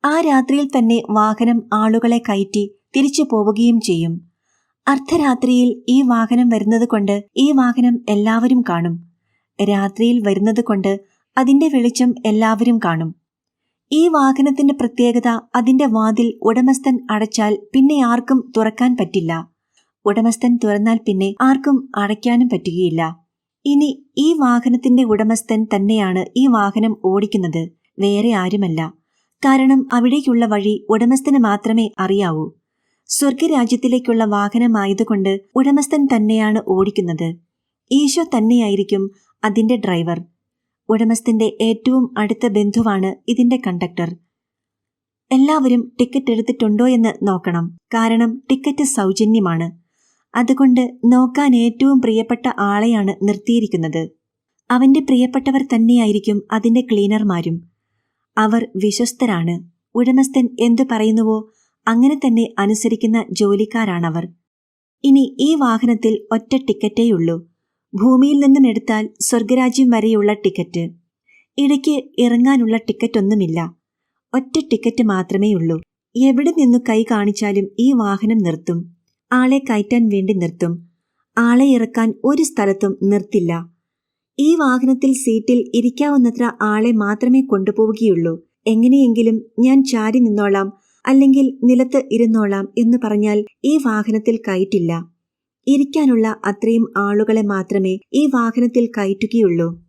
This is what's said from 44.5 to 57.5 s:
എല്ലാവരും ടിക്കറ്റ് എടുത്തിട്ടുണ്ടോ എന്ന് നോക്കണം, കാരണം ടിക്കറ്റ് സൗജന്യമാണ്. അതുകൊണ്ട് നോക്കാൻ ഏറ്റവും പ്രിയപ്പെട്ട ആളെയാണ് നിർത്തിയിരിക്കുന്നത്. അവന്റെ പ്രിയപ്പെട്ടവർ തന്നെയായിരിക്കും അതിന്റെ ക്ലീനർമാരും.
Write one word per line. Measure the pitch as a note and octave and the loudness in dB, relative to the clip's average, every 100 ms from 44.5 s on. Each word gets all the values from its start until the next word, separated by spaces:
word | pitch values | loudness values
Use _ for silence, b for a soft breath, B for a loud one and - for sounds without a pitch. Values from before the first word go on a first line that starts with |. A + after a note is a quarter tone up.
| _ _ _ _ _ _ _ _ | _ _ _ _ _ _ _ _
എല്ലാവരും | C4 C#4 D#4 C4 B3 A#3 - | 2 2 2 2 0 -2 -4
ടിക്കറ്റ് | B3 C#4 C4 | -2 -2 -2
എടുത്തിട്ടുണ്ടോ | A3+ A3 B3+ A3 G#3 B3 | -4 -4 -2 -2 2 2
എന്ന് | B3+ A3+ - G3+ | 2 0 -2 -4
നോക്കണം, | F3+ F3+ E3+ E3+ - _ | -2 -4 -4 -6 -10 _
കാരണം | A3+ A3+ A3+ A#3 B3 _ | -4 0 0 0 -4 _
ടിക്കറ്റ് | C4+ D4 C#4+ | -4 -2 -2
സൗജന്യമാണ്. | C#4 - F#3+ F#3+ G#3+ A3+ F#3 E3 E3 E3 _ _ _ _ _ - | -2 -2 -2 0 2 2 0 -2 -6 -10 _ _ _ _ _ -4
അതുകൊണ്ട് | A#3 C4 C4+ B3 B3 B3 A#3 | 0 2 4 4 0 0 2
നോക്കാൻ | B3+ B3+ C4 C#4+ B3 | 4 2 0 2 2
ഏറ്റവും | A#3 A#3 C4+ C4+ | 2 0 2 2
പ്രിയപ്പെട്ട | A#3+ A3 A3+ A#3+ B3 - | 2 -2 -2 -4 -4 -4
ആളെയാണ് | G3+ G3+ A3+ A3 G3 F#3+ | -2 0 0 0 -2 -2
നിർത്തിയിരിക്കുന്നത്. | G3 G3+ - A#3 G#3+ F3 D#3+ D#3+ D#3+ _ _ _ _ _ _ | -4 -2 0 -2 0 -4 -4 -4 -6 _ _ _ _ _ _
അവന്റെ | B3 C4+ C#4+ | 2 4 2
പ്രിയപ്പെട്ടവർ | C#4 B3+ B3+ C4 C4+ C4+ C4+ | 2 0 2 -2 -2 -2 0
തന്നെയായിരിക്കും | A#3 A3+ A#3+ A3 G#3 G3+ G3+ - | 0 4 4 2 0 -2 -4 -4
അതിന്റെ | A3 A#3 A#3 | -2 0 0
ക്ലീനർമാരും. | B3+ G#3+ G3+ A3 G#3 F3 E3+ | 0 0 0 0 0 -2 -4